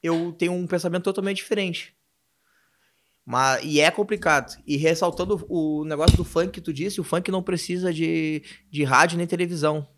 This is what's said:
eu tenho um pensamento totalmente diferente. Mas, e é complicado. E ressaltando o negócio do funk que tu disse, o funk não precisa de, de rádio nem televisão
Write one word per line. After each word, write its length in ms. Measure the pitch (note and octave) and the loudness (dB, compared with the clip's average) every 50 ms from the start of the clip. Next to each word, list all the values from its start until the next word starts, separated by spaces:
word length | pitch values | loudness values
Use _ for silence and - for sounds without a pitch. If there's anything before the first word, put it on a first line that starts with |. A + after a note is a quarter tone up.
eu 300 | - E3 E3 E3 E3+ F3 E3 | 0 0 0 0 0 -2 -2
tenho 200 | - F3 E3+ F3+ | -2 -2 -2 0
um 120 | F3+ F3+ | -2 -2
pensamento 360 | E3 F#3 F3 E3+ F3+ E3+ F3+ F3 | -2 -2 -2 0 0 -2 0 -2
totalmente 340 | G3+ F#3+ - F#3+ G3 G3 | -2 -2 -2 -2 -2 -4
diferente. 580 | F#3+ - - A3 G#3 G3 F3+ E3+ - - - _ _ _ _ _ _ _ _ _ _ _ _ _ _ _ _ _ _ _ _ _ _ _ _ _ _ _ | -4 -4 -2 -2 -2 0 -2 -4 -8 -10 -14 _ _ _ _ _ _ _ _ _ _ _ _ _ _ _ _ _ _ _ _ _ _ _ _ _ _ _
Mas, 380 | B2 A#2+ B2 C3 C3+ C3 B2 - | -4 0 2 2 4 2 2 -2
e 160 | D#3 D3+ D3 | -2 2 4
é 120 | D3+ E3 | 4 4
complicado. 680 | E3+ - G#3 G3 G#3+ G3+ - F3 D3+ C#3+ C3 - - - - | 4 2 -2 -2 -2 -2 2 2 2 2 2 -2 -16 -18 -4
E 100 | - D3 | -4 -2
ressaltando 720 | C#3 D3+ D#3+ E3 D#3+ G3 F3 E3+ - F3+ F#3+ G#3 F3 - - | 2 2 2 2 2 0 -2 0 -2 -2 -2 -2 -4 -4 -4
o 340 | - E3+ D#3+ D#3 D3+ D3+ D3+ | -2 -2 0 0 -2 -2 -4
negócio 320 | D#3 D#3 C#3+ D#3 E3+ - | -4 -2 2 4 4 4
do 60 | - F3 | 4 2
funk 280 | - - E3 F3 F#3+ | 0 0 0 0 0
que 100 | - - | -4 -8
tu 120 | E3 - D3+ | -8 -8 -6
disse, 260 | C3+ E3 G3+ G3 - | -4 -4 -4 -4 -6
o 40 | E3 | -4
funk 260 | - - F3 F#3 - | -2 -2 -2 0 -2
não 140 | F#3 F#3 F3+ | -4 -2 -2
precisa 500 | - F3+ E3+ - - F3+ F3+ F3 F#3 E3 | -2 -4 -4 -4 -4 -4 -2 -2 -2 0
de, 480 | D#3 E3 D#3+ E3 E3 D#3+ D#3 D#3 D3+ - - - - _ _ | 0 -2 0 0 -2 -2 -2 -4 -6 -8 -12 -20 -20 _ _
de 140 | - D3 D3 | -2 -2 2
rádio 340 | C3 C3+ B2+ D#3+ F3 E3+ | 6 8 8 8 6 4
nem 100 | E3+ F3 | -2 -2
televisão 600 | E3 F3+ E3+ F3+ E3+ F3 D#3+ D3 D3+ D3+ D#3 D3 - _ | -2 0 -2 -2 -2 -2 0 0 0 0 0 -4 -8 _